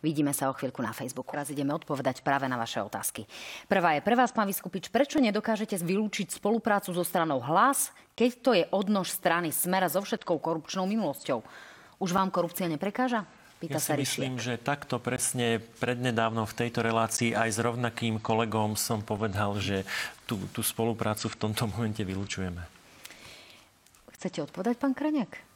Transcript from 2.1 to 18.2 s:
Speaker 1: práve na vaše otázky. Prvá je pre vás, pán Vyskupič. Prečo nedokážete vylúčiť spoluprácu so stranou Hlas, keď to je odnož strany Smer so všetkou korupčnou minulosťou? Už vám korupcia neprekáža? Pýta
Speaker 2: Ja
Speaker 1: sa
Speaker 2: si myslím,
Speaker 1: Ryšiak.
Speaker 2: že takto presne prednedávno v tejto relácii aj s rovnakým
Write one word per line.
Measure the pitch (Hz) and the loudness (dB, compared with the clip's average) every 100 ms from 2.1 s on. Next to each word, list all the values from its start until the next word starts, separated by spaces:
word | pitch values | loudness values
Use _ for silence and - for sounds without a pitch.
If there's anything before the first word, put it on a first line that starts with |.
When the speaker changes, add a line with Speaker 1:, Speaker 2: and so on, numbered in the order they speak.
| 127 | -2
Speaker 1:
práve | - 139 135 | 0 0 0
na | |
vaše | 123 113 - | -2 -2 -4
otázky. | 104 101 - - 104 - - - - | -4 -4 -6 -6 -12 -14 -14 -16 0
Prvá | 196 170 147 | 4 4 4
je | 202 | 4
pre | |
vás, | 240 240 | 4 4
pán | - 196 | 2 0
Vyskupič. | 196 180 190 - | -2 -6 -8 -2
Prečo | 240 285 311 | 0 2 4
nedokážete | 240 208 214 214 214 190 | 2 2 0 -2 -2 -2
vylúčiť | 170 190 214 - 185 - | 0 0 0 -4 -6 -2
spoluprácu | 208 226 - 202 - | 0 2 2 0 2
so | 175 | -2
stranou | 170 180 165 131 | 0 2 2 0
Hlas, | 120 170 247 269 - - - | 4 6 6 4 -2 -6 -20
keď | - 247 - | 2 2 4
to | - | 4
je | 208 165 | 4 4
odnož | 190 202 208 180 | 2 2 2 0
strany | - 175 165 170 | 0 2 4 2
Smer | - 175 190 180 | -2 2 2 4
so | 165 | 0
všetkou | 202 220 - 170 | 0 -4 0 0
korupčnou | 165 165 - 190 185 | 0 -2 -4 -4 0
minulosťou? | 220 175 135 - 120 - - - - - - | 0 0 -2 -2 -2 -4 -20 -20 -20 -20 -4
Už | 190 | 0
vám | 185 190 | 2 2
korupcia | 180 170 - 175 | 2 -2 -2 -2
neprekáža? | 151 190 208 254 233 185 - - - | -2 -2 0 0 0 -4 -18 -20 -14
Pýta | 170 143 | -6 -4
Speaker 2:
Ja | |
Speaker 1:
sa | - 147 | 0 0
Speaker 2:
si | 139 | 0
myslím, | - 131 127 | -2 -4 -2
Speaker 1:
Ryšiak. | 117 | -4
Speaker 2:
že | 120 | -2
takto | - 143 - 123 | -2 -4 -2 -4
presne | 123 123 - 127 117 113 113 - | -2 -2 -2 0 2 0 -2 -4
prednedávno | 120 120 127 113 113 113 107 | -2 0 0 2 2 2 -2
v | |
tejto | - 120 117 113 | -2 -2 2 2
relácii | 113 113 - 117 | 2 2 2 2
aj | 110 113 | 2 2
s | 107 | 2
rovnakým | 117 120 120 - 117 110 | 0 0 -2 0 -2 0